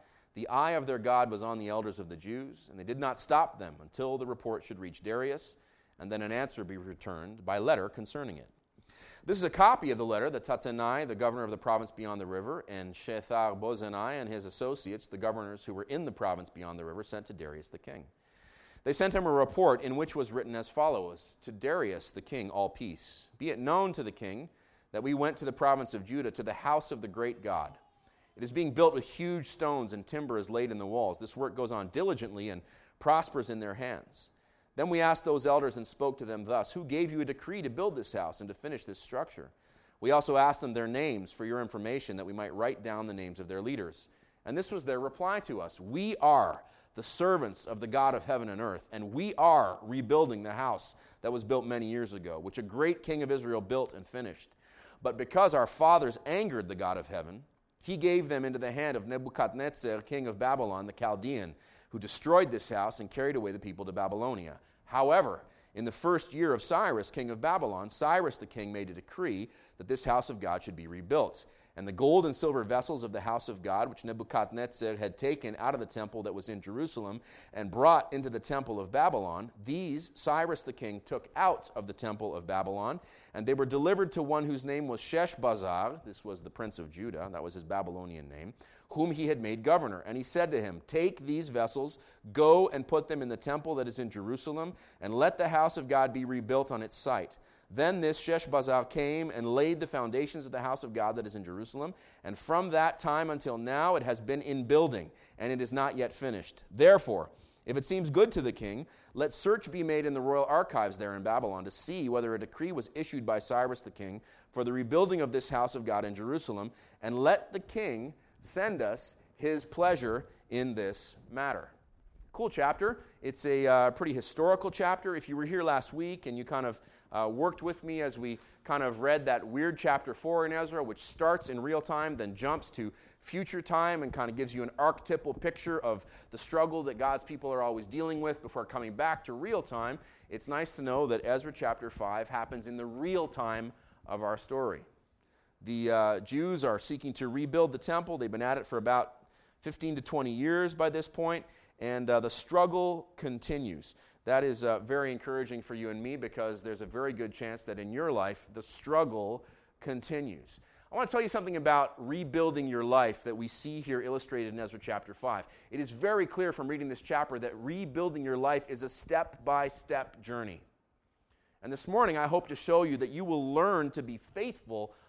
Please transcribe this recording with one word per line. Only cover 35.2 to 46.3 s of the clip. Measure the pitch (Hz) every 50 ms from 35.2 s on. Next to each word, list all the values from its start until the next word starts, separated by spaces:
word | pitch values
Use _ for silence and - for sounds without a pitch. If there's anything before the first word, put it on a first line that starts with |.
| -
those | 165 147 139 120
elders | 143 139 139 139 127 110
and | 120 113
spoke | - - - 139 139 135 -
to | 123
them | 107 110 107 104
thus, | 107 123 113 104 -
'Who | - 180 170
gave | 131 139 160 175 165
you | 156 156
a | 143
decree | 131 135 - - 165 196 208
to | 156 127
build | 117 143 190 208 -
this | 123 107 -
house | - 101 87 80 78 -
and | 104 101
to | 98
finish | - - 151 151 - -
this | 104 98 -
structure?' | - - - 131 160 - - - 67 - _ _ _ _ _ _ _ _ _ _
We | 113 123
also | 147 147 143 - 139
asked | 139 139 143 143 -
them | 151 127
their | 113 117 117 113
names | 120 135 156 151 120 98 92 -
for | - - 113
your | 113 120 123
information, | 120 107 - 107 104 113 127 139 - - 98
that | 95 92
we | 95
might | 101 107 104 - -
write | 101 117 127 - 104
down | 104 113 107 107 110
the | 107 98
names | 95 92 90 87 92
of | 92
their | 85 95 95
leaders. | 104 127 139 120 95 85 80 - - - _ _ _ _ _ _ -
And | - 131
this | 170 190 -
was | 208 180 131
their | 135 131 127
reply | 131 135 - - 180 185 202 208
to | 202 - 127 98
us, | 85 85 - -
'We | 90 101 123 175 202 220 214
are | - 143 151